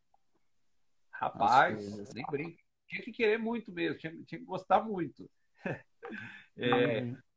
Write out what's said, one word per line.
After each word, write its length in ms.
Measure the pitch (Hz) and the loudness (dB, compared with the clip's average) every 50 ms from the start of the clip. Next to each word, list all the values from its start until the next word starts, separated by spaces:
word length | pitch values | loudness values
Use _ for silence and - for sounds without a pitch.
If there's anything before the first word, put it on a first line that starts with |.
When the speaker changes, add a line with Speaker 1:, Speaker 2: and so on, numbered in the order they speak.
| _ _ _ _ _ _ _ _ _ _ _ _ _ _ _ _ _ _ _ _ _ _ | _ _ _ _ _ _ _ _ _ _ _ _ _ _ _ _ _ _ _ _ _ _
Speaker 1:
Rapaz, 420 | - - - - - - 104 110 | -6 -4 -4 -4 0 2 4 6
Speaker 2:
As 80 | 123 139 | 8 8
coisas. 520 | 160 180 - 214 101 101 208 208 202 - | 8 6 2 -2 -6 -8 -8 -10 -12 -10
Speaker 1:
nem 140 | - 214 - - | -10 -10 -6 -6
brinco. 300 | 147 139 160 170 170 - _ _ _ _ _ - | -4 -4 -6 -8 -10 -16 _ _ _ _ _ -12
Tinha 140 | 175 196 | -12 -10
que 100 | - 240 | -10 -10
querer 260 | 220 - 226 208 214 233 | -2 2 2 2 2 2
muito 340 | 220 226 233 226 214 220 | 0 -2 -4 -4 -6 -8
mesmo, 260 | 175 170 165 156 131 - | -4 -2 -2 -2 -2 -4
tinha, 140 | - 160 165 156 - | -6 -10 -10 -10 -12
tinha 140 | - 170 - | -12 -12 -12
que 60 | - | -8
gostar 380 | - 185 - - - 185 214 | -8 -8 -8 2 4 4 4
muito. 480 | 214 226 202 180 160 127 - - - - - _ _ _ _ | 4 2 -2 -4 -4 -6 -6 -12 -18 -20 -20 _ _ _ _
<laughs> 300 | _ - 185 139 - - _ _ _ - - 220 - 110 - - - - _ _ | _ -6 -6 -6 -6 -10 _ _ _ -14 -12 -12 -12 -12 -14 -16 -18 -20 _ _
É, 480 | - 120 123 120 123 123 120 113 107 123 | -4 0 2 4 4 4 4 2 0 -2
Speaker 2:
Uhum. 180 | 120 127 - - _ _ | -4 -6 -8 -12 _ _